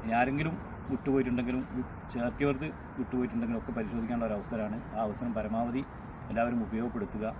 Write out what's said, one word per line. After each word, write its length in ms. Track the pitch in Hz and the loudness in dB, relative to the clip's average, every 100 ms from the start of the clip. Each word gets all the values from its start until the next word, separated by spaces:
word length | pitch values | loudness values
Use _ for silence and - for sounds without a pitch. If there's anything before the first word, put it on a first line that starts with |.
ഇനി 80 | 110 | 4
ആരെങ്കിലും 460 | 113 123 139 160 165 - - - | 4 6 4 2 0 -6 -10 -4
വിട്ടുപോയിട്ടുണ്ടെങ്കിലും 760 | 131 147 135 127 120 120 123 127 | -2 4 4 6 2 2 0 0
വി-, 400 | 127 123 - - | -4 -4 -6 -6
ചേർത്തിയവർക്ക് 580 | 123 120 - 143 131 156 - - - | -2 0 2 2 2 -2 -6 -10 -6
വിട്ടുപോയിട്ടുണ്ടെങ്കിലും 640 | 120 127 123 113 117 117 | -2 0 2 0 0 0
ഒക്കെ 120 | - | -2
പരിശോധിക്കാനുള്ള 540 | 117 107 117 113 120 113 | -2 -2 -2 0 0 0
ഒരു 80 | |
അവസരമാണ്. 480 | 104 101 117 107 110 - 107 | 0 -2 -2 -2 -2 -4 -2
ആ 60 | |
അവസരം 320 | 113 101 120 | 0 0 -2
പരമാവധി 520 | 110 107 113 120 123 135 - - - - | -2 0 0 2 0 -4 -8 -10 -10 -4
എല്ലാവരും 340 | 107 120 120 | 2 4 2
ഉപയോഗപ്പെടുത്തുക. 720 | 104 110 120 117 101 107 110 110 | 0 0 0 -2 -4 -2 -4 -4